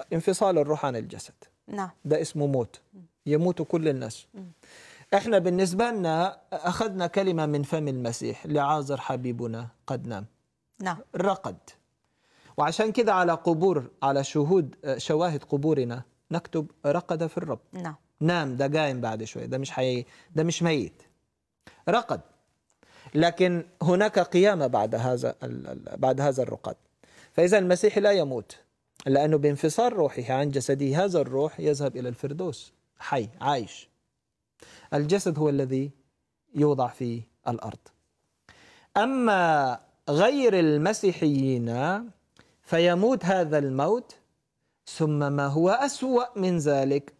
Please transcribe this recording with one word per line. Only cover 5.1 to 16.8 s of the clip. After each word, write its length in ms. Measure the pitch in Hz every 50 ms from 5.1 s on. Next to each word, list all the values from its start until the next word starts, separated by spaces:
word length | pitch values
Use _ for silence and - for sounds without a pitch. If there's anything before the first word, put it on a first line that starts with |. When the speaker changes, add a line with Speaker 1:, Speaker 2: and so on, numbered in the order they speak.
| -
Speaker 1:
احنا 240 | 202 190 233 214 190
بالنسبة 520 | 170 180 175 185 190 175 180 196 233 240
لنا 500 | 226 202 175 160 160 165 180 196 - - _ -
أخذنا 540 | 185 160 156 175 180 - 226 214 190 185 175
كلمة 400 | 170 - 196 190 190 170 160 156
من 160 | 147 147 143
فم 260 | 139 - 175 156 151 143
المسيح: 580 | 131 127 123 117 117 - 120 117 113 - -
"لعازر 540 | 156 147 147 139 143 156 151 139 139 139 123
حبيبنا 680 | - - 131 127 127 123 120 120 120 117 113 113 117 117 _ _ -
قد 200 | - 135 120 -
نام". 200 | 120 110 95 104 - _ _ _ _ _ _ _ _ _ -
Speaker 2:
نعم. 160 | 190 185 165 214 - _ -
Speaker 1:
رقد. 400 | 175 180 202 190 - - 107 90 - _ - - _ _ _ _ _ _ _ _ _ _ _ _ _ _ - -
وعشان 360 | - 147 160 165 - 220 220
كده 220 | 214 240 226 214 196
على 180 | 185 175 170
قبور، 580 | 160 - - 175 165 156 185 196 170 143 120 - _ -
على 220 | 135 139 139 139 135
شهود، 500 | - - 151 143 156 190 185 156 127 - - - 143 131
شواهد 480 | 123 - - 156 156 175 175 151 139 -
قبورنا 580 | - 147 139 147 160 151 139 123 120 117 127 - _ _ _ _ -
نكتب: 360 | 156 170 - - - 160 151 - _ _